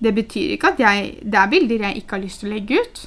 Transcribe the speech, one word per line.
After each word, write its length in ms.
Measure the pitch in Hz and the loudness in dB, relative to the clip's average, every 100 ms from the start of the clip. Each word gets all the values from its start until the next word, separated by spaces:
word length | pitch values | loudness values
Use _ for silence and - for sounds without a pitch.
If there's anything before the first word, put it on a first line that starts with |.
det 140 | 226 208 | 0 0
betyr 420 | 220 220 - - | -2 -2 -4 0
ikke 120 | 349 | 0
at 60 | 349 | 4
jeg, 400 | 220 202 202 - | 4 2 0 -8
det 120 | 214 202 | -2 2
er 120 | 196 | 4
bilder 300 | 339 254 226 | 4 4 0
jeg 200 | 202 - | -2 -6
ikke 140 | - 196 | -8 -8
har 20 | |
lyst 160 | 190 - | -8 -10
til 100 | 202 | -8
å 40 | 214 | -6
legge 240 | 202 311 | 0 0
ut. 240 | 466 - | 0 -6